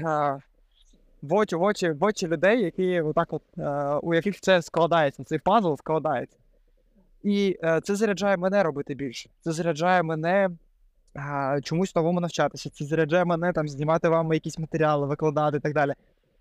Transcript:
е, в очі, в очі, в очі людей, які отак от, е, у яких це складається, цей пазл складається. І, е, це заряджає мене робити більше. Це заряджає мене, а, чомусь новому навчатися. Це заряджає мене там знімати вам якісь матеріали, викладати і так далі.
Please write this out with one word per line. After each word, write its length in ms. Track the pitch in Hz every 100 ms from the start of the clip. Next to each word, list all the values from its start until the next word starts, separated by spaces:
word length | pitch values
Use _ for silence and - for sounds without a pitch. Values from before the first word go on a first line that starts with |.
е, 380 | 165 151 143 139 - _ _ _ _ _ _ _
в 120 | 143
очі, 220 | 190 214 170
в 60 |
очі, 280 | 196 208 175
в 140 | 147
очі 240 | 196 - 170
людей, 340 | 160 185 247
які 380 | 175 - 185 180
отак 320 | 156 156 165
от, 100 | 156 - -
е, 360 | 151 143 143 147
у 120 | 170
яких 260 | 165 202 180
це 220 | - 180
складається, 600 | - 165 165 165 143 -
цей 140 | 135 156
пазл 360 | - 220 180
складається. 640 | 135 - 156 151 127 131 _ _ _ _ _ _ _ _ _
І, 360 | 202 202 196 -
е, 180 | 165 160
це 120 | 175 202
заряджає 400 | 214 190 202 190
мене 260 | 185 202
робити 320 | 170 139 143
більше. 360 | 131 139 - - _
Це 120 | 170
заряджає 500 | 160 170 147 175 185
мене, 480 | 165 160 165 196 190 170 _ _ _ _ _
а, 460 | - 139 143 135 143
чомусь 320 | - 160 190 175
новому 240 | 165 180
навчатися. 500 | 170 - 147 - -
Це 140 | -
заряджає 400 | 143 160 156 175
мене 280 | 175 165 175
там 160 | 170 151
знімати 400 | 135 151 165 170
вам 240 | 165 160
якісь 260 | 160 160 -
матеріали, 480 | 156 160 156 147 143
викладати 500 | 147 156 147 151 143
і 40 |
так 140 | 151
далі. 200 | 147 139 131 _ _ _ _